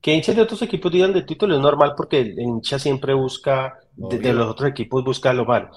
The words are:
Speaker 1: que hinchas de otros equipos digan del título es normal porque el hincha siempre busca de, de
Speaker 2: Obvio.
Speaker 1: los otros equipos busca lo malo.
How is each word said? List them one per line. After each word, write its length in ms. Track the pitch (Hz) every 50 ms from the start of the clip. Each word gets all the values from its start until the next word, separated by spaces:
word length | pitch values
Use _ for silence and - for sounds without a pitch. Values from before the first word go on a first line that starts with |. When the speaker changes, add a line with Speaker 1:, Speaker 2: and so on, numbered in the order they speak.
Speaker 1:
que 120 | - 151 156
hinchas 220 | 160 151 - 208
de 60 | 226
otros 200 | 220 226 226 196 240
equipos 280 | - - 175 - 180
digan 220 | 170 180 185 190 196
del 120 | 185 -
título 300 | - 156 - - 208 165
es 60 | 139
normal 320 | 139 143 147 143 147 143 139
porque 240 | - - - - 143
el 180 | 123 107 92 117
hincha 400 | 120 120 120 113 113 - 139 135
siempre 360 | - 147 139 135 - 135 135
busca 640 | 135 131 131 - - - 147 135 131 131 135 - - _ _ _
de, 220 | - - - 120 117
de 140 | - 127
Speaker 2:
Obvio. 20 | 120
Speaker 1:
los 140 | 117 117 110
otros 180 | 110 - 135 143
equipos 320 | 139 - 113 - 131 131 127
busca 260 | 131 127 - - 139
lo 140 | 123 123 120
malo. 240 | 113 123 107 95 - -